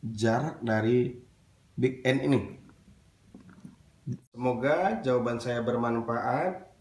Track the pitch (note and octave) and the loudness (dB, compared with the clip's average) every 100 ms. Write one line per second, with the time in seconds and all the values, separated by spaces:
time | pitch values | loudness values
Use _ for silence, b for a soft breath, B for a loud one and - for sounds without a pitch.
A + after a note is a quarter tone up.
0 | A2+ A2 A2+ A2+ D3+ - A#2 A2 A2+ B2 | -8 0 2 2 0 -6 0 2 4 4
1 | B2 - - _ _ _ _ - B2+ B2+ | 2 -4 -16 _ _ _ _ -2 -2 0
2 | B2+ C3 C#3 C3+ - - - - - - | 0 2 4 2 0 -12 -20 -20 -20 -20
3 | _ _ _ - - - - - - _ | _ _ _ -20 -20 -20 -20 -20 -20 _
4 | - B2 _ A#2 B2+ A#2 C3 D#3+ G3 A3+ | -10 -10 _ -4 -2 0 0 2 2 0
5 | C3 B2 A#2 A#2 B2 A#2+ A#2 A#2+ A#2 A#2 | 0 2 2 -2 -2 -2 0 0 0 -2
6 | A2+ A#2 A#2 C3 F3+ F#3 - _ | -2 -2 0 0 0 -4 -14 _